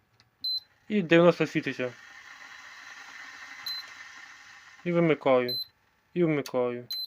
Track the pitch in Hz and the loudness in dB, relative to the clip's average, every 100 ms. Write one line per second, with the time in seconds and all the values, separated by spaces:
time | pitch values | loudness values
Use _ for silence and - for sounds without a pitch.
0 | _ _ _ _ - - - _ - 208 | _ _ _ _ -4 -4 -6 _ -4 -2
1 | 165 170 175 - 156 156 139 131 127 120 | 4 6 6 6 0 -2 -4 -4 -6 -8
2 | - - - - - - - - - - | -20 -20 -20 -20 -20 -20 -20 -20 -20 -20
3 | - - - - - - - - - - | -18 -18 -18 -18 -18 -14 -10 -10 -10 -16
4 | - - - - - - - - 175 170 | -20 -20 -20 -20 -20 -20 -20 -10 -2 2
5 | 165 143 139 127 123 135 - _ _ _ | 4 4 4 4 2 -4 -8 _ _ _
6 | _ 180 170 147 135 127 123 123 123 135 | _ 0 0 0 -2 -2 -2 -4 -8 -10